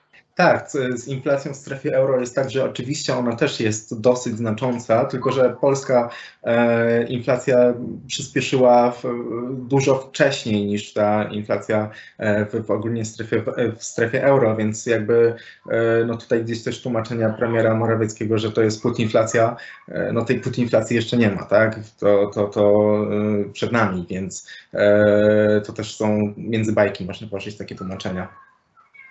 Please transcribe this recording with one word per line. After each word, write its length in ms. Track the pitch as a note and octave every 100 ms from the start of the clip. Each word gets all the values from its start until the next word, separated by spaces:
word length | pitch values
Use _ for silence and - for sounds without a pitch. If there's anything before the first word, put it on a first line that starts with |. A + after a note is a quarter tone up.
| _ _ _ -
Tak, 360 | E3+ A2 -
z, 280 | C#3+ B2+ A#2
z 80 | C3+
inflacją 460 | C3 D3+ C#3 D3
w 20 | C3+
strefie 400 | - C3+ D3 C3
euro 240 | C3+ B2+
jest 160 | A#2+ -
tak, 140 | B2
że 160 | C3 B2
oczywiście 500 | - B2+ D3 - B2+
ona 200 | B2 A2+
też 240 | C#3+ -
jest 420 | A2 G#2+ - A2+
dosyć 360 | A#2+ B2 B2+ A2
znacząca, 680 | A2+ G2+ B2+ A#2+ - A2+ C3+
tylko 260 | - C3
że 240 | C3 B2 -
Polska, 480 | C#3 C3+ - B2 A#2+ - - -
e, 600 | A#2+ A#2 A#2 A#2 A#2 A#2
inflacja 680 | A#2+ A#2+ B2+ B2 C#3 B2 B2 A#2+ B2 - -
przyspieszyła 840 | - - C#3 - C3 B2 A#2+ A#2+
w, 120 | A#2+ B2+ A#2+ A#2+ A#2 B2
dużo 440 | B2+ A#2+ C3+ C3+ B2+
wcześniej 680 | - - C#3+ C#3 A#2+ G#2 G2+
niż 280 | G#2 -
ta 300 | - G#2 G#2
inflacja, 680 | G#2 G#2 G#2 G#2+ - A2 G#2+ - - -
e, 280 | G#2+ G#2 G#2
w, 200 | A2+ A2
w 60 |
ogólnie 340 | G#2 A2+ A#2 A2
strefie, 360 | - A2 C3
w, 360 | A2 - A#2 A2
w 60 |
strefie 400 | - - A#2+ B2
euro, 320 | C3+ C#3 A2 A2
więc 300 | G#2+ G#2+ B2
jakby, 500 | A2 G#2+ A#2 A#2 A#2 - - -
e, 340 | A2+ A#2 A#2 A#2
no 120 | A#2
tutaj 260 | - A#2
gdzieś 200 | A2+ A2+
też 180 | - -
tłumaczenia 480 | B2+ A2+ A2 A#2 A2
premiera 460 | A2 A#2 A2+ A2 A2
Morawieckiego, 600 | A#2 A2+ A2 - G#2+ A2
że 140 | G#2+
to 100 | A#2
jest 200 | A2 G#2+
putinflacja, 720 | B2 A#2+ A2+ A#2 A2 A#2 A2+ B2 - - -
e, 240 | - G2
no 140 | A2+ A#2
tej 140 | A#2+
putinflacji 560 | - A#2+ A#2 A2+ A2+ A#2
jeszcze 220 | A2+ A#2+
nie 140 | G#2+
ma, 120 | F#2
tak? 360 | - G2+ A2 A2 G#2 -
To, 280 | G2+ G2+ G2+
to, 140 | A2 G2+
to, 480 | A2 G#2 G#2 G#2 G#2+ G#2 G#2 G#2+ G#2 G2+
e, 20 |
przed 180 | - G#2
nami, 340 | A#2+ G#2 F#2 E2+
więc, 400 | F#2 F#2+ - - - -
e, 880 | - G#2 G#2 G#2 G#2 G#2+ G#2+ G#2+ G#2+ G#2
to 80 |
też 220 | G#2+ G#2+ -
są 380 | A2 G#2+ G#2 -
między 360 | G#2+ A2+ G#2+
bajki, 320 | G#2+ G2+ - F2+
można 220 | - G#2+
włożyć 300 | G2 G#2+ -
takie 180 | F#2+ -
tłumaczenia. 720 | F#2 F#2+ G2+ F#2 F#2+ - - _ _ _ _ - -